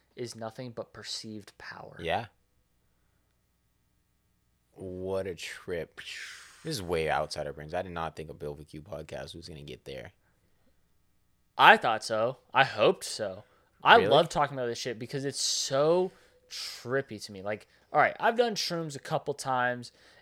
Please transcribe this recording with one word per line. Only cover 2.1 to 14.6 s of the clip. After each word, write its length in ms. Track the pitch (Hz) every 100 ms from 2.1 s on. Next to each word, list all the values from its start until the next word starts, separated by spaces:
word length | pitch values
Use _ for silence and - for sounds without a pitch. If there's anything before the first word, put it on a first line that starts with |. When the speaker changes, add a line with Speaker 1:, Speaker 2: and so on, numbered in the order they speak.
| 92 113 _ _ _ _ _ _ _ _ _ _ _ _ _ _ _ _ _ _ _ _ _ _ _ _
Speaker 2:
What 540 | - 95 92 92 95 95
a 80 | 82
trip. 680 | - - - 87 78 - - - - - - -
This 120 | 160 139
is 60 |
way 280 | 87 82 78
outside 380 | 71 76 - 73
our 60 |
brains. 200 | 73 76
I 100 | 87
did 80 | 92
not 240 | 85 82 78
think 140 | 78
a 40 |
Bill 200 | 76 73 73
V 100 | 76
Q 160 | 76
podcast 540 | 76 73 78 69 71 87
was 120 | 85
gonna 140 | 76
get 220 | 73 64 67
there. 260 | 65 58 - _ _ _ _ _ _ _ _ _ _ _ _ _ -
Speaker 1:
I 200 | 147 214
thought 260 | 127 110
so. 340 | - 110 117 131 _
I 100 | 127
hoped 400 | 131 107 127 190
so. 400 | - - 104 95 - _ _ _
I 120 | 139 220
Speaker 2:
Really? 100 | 101
Speaker 1:
love 220 | 143 165
talking 280 | 165 143
about 100 | 135